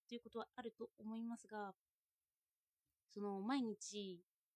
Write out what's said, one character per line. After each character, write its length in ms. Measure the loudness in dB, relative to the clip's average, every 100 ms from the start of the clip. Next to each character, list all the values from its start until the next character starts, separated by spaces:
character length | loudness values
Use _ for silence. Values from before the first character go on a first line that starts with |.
| -6
て 60 |
い 40 | -6
う 20 |
こ 100 | -2
と 80 | -2
は 80 | -2
あ 80 | -2
る 100 | -4 -4
と 100 | -6 -6
思 180 | -4 0
い 60 |
ま 120 | 0 -2
す 120 | -4
が、 260 | -2 -2 -4 _ _ _ _ _ _ _ _ _ _ _ _ _
そ 100 | -2
の、 200 | 0 2
毎 220 | 4 6
日、 580 | 4 2 -2 -4 -4 -6 -12 _ _